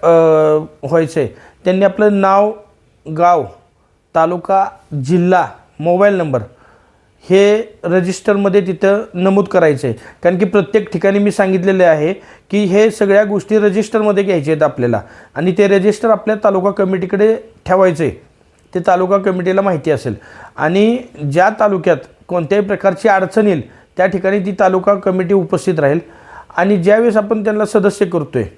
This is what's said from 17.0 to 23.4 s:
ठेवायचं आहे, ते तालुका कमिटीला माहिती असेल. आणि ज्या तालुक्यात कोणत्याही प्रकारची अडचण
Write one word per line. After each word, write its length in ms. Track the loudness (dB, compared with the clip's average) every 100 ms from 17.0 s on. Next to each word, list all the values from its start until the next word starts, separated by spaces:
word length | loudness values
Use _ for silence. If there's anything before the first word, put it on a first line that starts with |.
| -4 0 0 0 -6 _ -2
ठेवायचं 380 | 2 2 2
आहे, 180 | -4 -4 _ _ _ _ _ -4
ते 40 | 0
तालुका 300 | 0 2 0
कमिटीला 440 | 0 -2 -2 -2
माहिती 300 | -2 -2 -2
असेल. 240 | -2 -4 -10 -14 -20 -20 -6
आणि 420 | -2 2 0 0 -8 -10 -4
ज्या 180 | 0 0 2
तालुक्यात 380 | -2 0 -2 -2 -4 _ -8
कोणत्याही 380 | -6 -2 -2 -2
प्रकारची 420 | -2 -2 0 0
अडचण 400 | 0 0 0